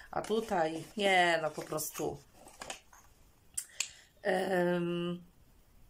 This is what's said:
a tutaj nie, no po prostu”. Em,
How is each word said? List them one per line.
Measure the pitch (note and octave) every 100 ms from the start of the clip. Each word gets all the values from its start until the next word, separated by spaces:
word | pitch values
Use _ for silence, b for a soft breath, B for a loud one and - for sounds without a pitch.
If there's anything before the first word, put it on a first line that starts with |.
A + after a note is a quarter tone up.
| B
a | -
tutaj | - A3 A3 F#3 D#3+ D#3+ - -
nie, | G3 F#3 F3 E3
no | D#3
po | D3+
prostu”. | - D#3 - - D3+ C#3+ - - - - - - - - - - - _ - - B B B B B _
Em, | G#3 F#3 G3 F3+ F3 F3 F3 F3 F3 F3 - - - - - -